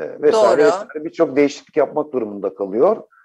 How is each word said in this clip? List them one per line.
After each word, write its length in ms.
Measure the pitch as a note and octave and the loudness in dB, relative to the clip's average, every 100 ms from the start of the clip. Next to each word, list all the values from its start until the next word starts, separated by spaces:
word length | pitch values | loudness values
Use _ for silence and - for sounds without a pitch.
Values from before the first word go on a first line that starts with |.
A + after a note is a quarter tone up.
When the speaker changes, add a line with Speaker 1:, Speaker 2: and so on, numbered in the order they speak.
| D2+ - | -10 -2
Speaker 1:
vesaire 120 | D3 A3 G3+ C#3+ | 2 4 4 4
Speaker 2:
Doğru. 40 | D3+ | 2
Speaker 1:
vesaire 380 | F3+ A3 D#3 | 2 -6 -12
birçok 320 | D#3 - D#3 C3+ | -10 -2 -2 2
değişiklik 400 | C#3+ C#3+ - - | 0 0 -8 -2
yapmak 360 | C3+ D3+ D3+ | -2 -2 -6
durumunda 420 | B2+ G#2+ G2+ F#2+ | -6 -6 -6 -8
kalıyor. 480 | - G2 G#2 E3+ A3+ - _ | -6 -6 0 0 0 -6 _